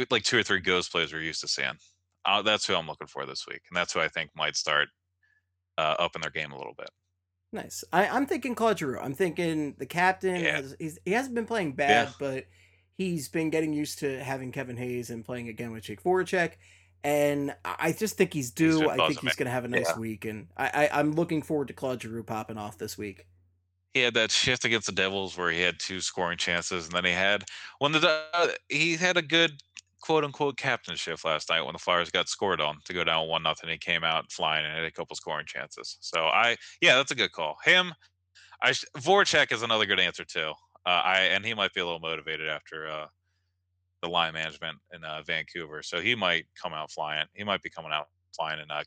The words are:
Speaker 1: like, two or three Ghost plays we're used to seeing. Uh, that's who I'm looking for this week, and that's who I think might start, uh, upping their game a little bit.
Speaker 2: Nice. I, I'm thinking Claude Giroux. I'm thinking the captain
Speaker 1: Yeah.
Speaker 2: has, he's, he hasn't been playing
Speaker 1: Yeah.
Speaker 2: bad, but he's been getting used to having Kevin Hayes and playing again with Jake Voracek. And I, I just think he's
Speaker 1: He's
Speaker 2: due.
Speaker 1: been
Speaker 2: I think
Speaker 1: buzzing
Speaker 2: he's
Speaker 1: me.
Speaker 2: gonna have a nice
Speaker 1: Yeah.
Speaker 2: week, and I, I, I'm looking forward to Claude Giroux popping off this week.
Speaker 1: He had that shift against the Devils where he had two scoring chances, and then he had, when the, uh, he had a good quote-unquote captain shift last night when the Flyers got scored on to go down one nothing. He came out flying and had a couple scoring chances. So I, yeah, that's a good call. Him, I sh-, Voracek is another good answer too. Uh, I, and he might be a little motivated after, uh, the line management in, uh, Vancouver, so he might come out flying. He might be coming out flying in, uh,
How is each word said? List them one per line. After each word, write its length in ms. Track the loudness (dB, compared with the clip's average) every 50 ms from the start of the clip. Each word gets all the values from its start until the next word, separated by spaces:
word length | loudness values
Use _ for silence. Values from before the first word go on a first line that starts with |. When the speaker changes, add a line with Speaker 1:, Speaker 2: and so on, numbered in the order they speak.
| 0 2
Speaker 1:
like, 120 | 2 2 2
two 140 | 4 4
or 60 | 4 4
three 160 | 4 2 2
Ghost 320 | 2 2 2 2 2 0
plays 200 | 0 -2 -2 -2
we're 100 | -2 -6
used 200 | -6 -6 -6 -6
to 60 | -4
seeing. 300 | -4 -2 -2 -2 -4 -6 -8 _ _ _ _ _ _ _ _ -2
Uh, 160 | 0 0 2
that's 240 | 4 2 2 2 2
who 100 | 0 0
I'm 120 | 0 -2
looking 200 | -4 -8 -10 -12
for 180 | -12 -10 -10 -10
this 220 | -8 -10 -10 -10
week, 140 | -12 -14 -14 -14 _
and 60 | -4
that's 180 | -4 -2 -2 0
who 60 | 0
I 80 | 0
think 240 | 0 -2 -4 -8 -6 _
might 200 | -4 -4 -2 -2
start, 340 | -2 -2 0 2 2 0 0 _ _ _ _ _ _ _ _ _ _ _ _ _ _ _ _ _
uh, 180 | -2 0 0 2 0
upping 220 | 0 -2 -2 -6
their 100 | -8 -6
game 200 | -6 -6 -8 -8
a 60 | -10
little 180 | -12 -14 -14 -14
bit. 140 | -14 -16 -18 -18 _ _ _ _ _ _ _ _ _ _ _ -12
Speaker 2:
Nice. 300 | -12 -12 -12 -12 -14 -6 0
I, 160 | 2 2 4
I'm 200 | 4 2 0 0
thinking 280 | 0 -2 -2 -2 -4 -2
Claude 240 | 2 2 2 2 2
Giroux. 200 | 0 -2 -4 -4
I'm 140 | -6 -6 -2
thinking 600 | 0 0 0 0 0 -2 0 0 -2 -2 -4 -6
the 80 | -8 -10
captain 500 | -4 0 2 4 4 4 2 0 -2 0 0
Speaker 1:
Yeah. 140 | 0 0 0
Speaker 2:
has, 200 | 0 -2 -6 -10 -10
he's, 200 | -8 -8 -10 -6 -2
he 80 | 0
hasn't 240 | 0 0 0 -2 -4
been 100 | -4 -4
playing 260 | -2 -2 -2 -2 -2 0 2 4
Speaker 1:
Yeah. 180 | 6 6 4 4
Speaker 2:
bad, 100 | 2 -2
but 280 | -4 -4 -4 -4 -4 -8 -10 _ _ _ _ _ _ _ _ _
he's 340 | -4 -4 -2 -2 -4 -4
been 220 | -4 -2 -2 0 2
getting 240 | 2 2 2 0 0
used 260 | -2 -2 -4 -4 -4
to 240 | -4 -4 -4 -4 -4
having 280 | -4 -4 -4 -6 -6
Kevin 260 | -6 -6 -6 -6 -6
Hayes 320 | -6 -4 -4 -4 -4 -6 -6
and 160 | -8 -10 -8
playing 240 | -8 -8 -8 -8 -8
again 220 | -8 -8 -10 -8
with 120 | -10 -10 -10
Jake 180 | -10 -10 -2 2
Voracek. 500 | 2 4 4 2 2 2 0 0 0 -2 -10 _ -20 -20 _ _ _ _ _ 0
And 520 | 2 4 4 4 4 4 2 0 -2 -4 -6 -8
I, 100 | -8 -4 -2
I 120 | 0 0 0
just 220 | 0 -2 -2 2
think 180 | 2 2 2 2
he's 180 | -2 -4 -4 0
Speaker 1:
He's 200 | 4 4 6 6
Speaker 2:
due. 20 | 6
Speaker 1:
been 100 | 4 4
Speaker 2:
I 120 | 4 4
think 60 | 4
Speaker 1:
buzzing 140 | 4 2 0
Speaker 2:
he's 140 | 0 -2 0
Speaker 1:
me. 0 |
Speaker 2:
gonna 140 | 0 0 -2
have 160 | -2 -2 -2
a 20 |
nice 220 | 0 0 2 2 2
Speaker 1:
Yeah. 60 | 0
Speaker 2:
week, 280 | -2 -4 -6 -6 -6 -6
and 240 | -8 -8 -8 -12 -10 -6
I, 320 | -4 -2 0 4 4 4 4
I, 80 | 4 4
I'm 140 | 2 2 2
looking 280 | 2 0 2 0 -2
forward 260 | -2 0 -2 -2 -2 -4
to 40 | -6
Claude 280 | -6 -4 -4 -4 -4 -6
Giroux 200 | -8 -8 -8 -6
popping 340 | -6 -6 -6 -6 -6 -8
off 200 | -8 -8 -10 -8
this 200 | -8 -10 -8 -8
week. 300 | -8 -8 -8 -10 -12 -18 _ _ _ _ _ _ _ _ _ _ _ _ _ 0
Speaker 1:
He 80 | 4
had 120 | 6 6 8
that 180 | 6 6 6
shift 320 | 4 4 4 4 2 2 2
against 220 | 2 2 2 2
the 80 | 0 0
Devils 420 | 2 2 2 2 0 -2 -2 -2
where 140 | 0 0 2
he 100 | 4 4
had 180 | 4 2 2 0
two 200 | -4 -6 -6 -4
scoring 380 | -4 -4 -2 -2 -2 0 0
chances, 480 | -2 0 0 0 0 0 -2 -4 -4 -4
and 80 | -2 -2
then 80 | 0 2
he 80 | 2
had, 320 | 2 4 4 2 2 0 -2 -6 -14 -16 -16 -16 -4 -2
when 120 | 0 2
the, 160 | 4 4 4 4 2 0 -2 -2 0
uh, 180 | 2 2 2 0 -4 -6 -4
he 260 | -2 0 0 0 0
had 220 | 2 0 2 2
a 40 | 0
good 400 | 0 2 4 4 4 4 2 -4 -20 _ _ -20 -20 _ _ _
quote-unquote 560 | -2 2 2 2 2 0 -2 -2 -2 -2 -2
captain 380 | -2 -2 -2 -2 -2 -4 -8 -8
shift 300 | -6 -6 -6 -6 -4 -2
last 240 | 0 0 0 0 0
night 120 | 0 0
when 120 | 0 -2 -6
the 60 | -4
Flyers 300 | 0 2 2 2 2 2
got 200 | 0 -2 0 -2
scored 320 | -2 -2 0 0 2 2
on 180 | 0 0 -2 -4 -8
to 80 | -6 -4
go 100 | -2 0
down 240 | 2 0 0 0
one 160 | 0 -2 0 0
nothing. 260 | 0 0 -2 -4 -8
He 80 | -8
came 260 | -6 -2 -2 0 0 2
out 280 | 0 0 0 -2 -4
flying 340 | -4 -2 0 0 0 0 -2
and 80 | -2 -4
had 100 | -4 -6
a 80 | -6
couple 240 | -6 -8 -10 -8 -10
scoring 300 | -10 -8 -6 -6 -6 -6
chances. 520 | -8 -8 -10 -10 -10 -12 -14 -12 -14 -14 -12
So 240 | -8 -4 -2 0 2
I, 320 | 4 4 4 4 4 2 -2 -6 -14 -4 2
yeah, 140 | 6 6 6
that's 160 | 6 4 2
a 40 | 0
good 160 | 0 0 0 -2
call. 240 | -4 -4 -4 -6 0 2
Him, 300 | 4 4 4 4 0 -4 -14 _ _ _ _ _ _ _ -20 -20 -20 -6 0 0
I 80 | 2 2
sh-, 120 | 0 -4 -8 -12
Voracek 540 | -2 4 6 6 6 6 6 6 4 4 4
is 120 | 2 0 0
another 220 | 2 2 2 4
good 140 | 4 4 4
answer 260 | 4 2 0 -4 -10
too. 280 | -8 -4 -4 -4 -4 -6 -8 _ _ -20 _ 0
Uh, 160 | 2 4 4 4
I, 160 | 4 4 4
and 240 | 4 4 2 0 -2
he 80 | -4 -2
might 200 | 0 0 0 0
be 80 | -2
a 40 | -2
little 140 | -2 -4 -4
motivated 480 | -4 -4 -6 -4 -6 -6 -6 -4 -4 -4
after, 380 | -6 -6 -8 -10 -12 -10 -8
uh, 200 | -8 -8 -8 -10 -12 _ _ _ _ _ _ _ _ _ _ _ _ _ _ _ _ _ _
the 80 | -4 0
line 240 | 2 2 2 0 0
management 460 | -4 -6 -6 -8 -8 -10 -10 -10 -10 _ _ -18
in, 100 | -14 -10
uh, 180 | -10 -10 -8
Vancouver, 600 | -6 -4 -4 -4 -4 -6 -8 -10 -10 -10 -10 -12 -8
so 180 | -6 -4 -2
he 140 | 0 0 0
might 320 | 2 2 2 2 0 -2 _ _
come 180 | -10 -8 -8 -6
out 180 | -8 -8 -8
flying. 360 | -8 -6 -4 -4 -2 -4 -4 -6 _
He 80 | -8 -4
might 180 | -2 -2 -4
be 80 | -4 -8
coming 220 | -12 -12 -8 -4
out 160 | -4 -4 -4 -6 _ _ _ _ -8
flying 240 | -6 -6 -4 -6 -6
in, 120 | -8 -8
uh, 120 | -8 -8 -8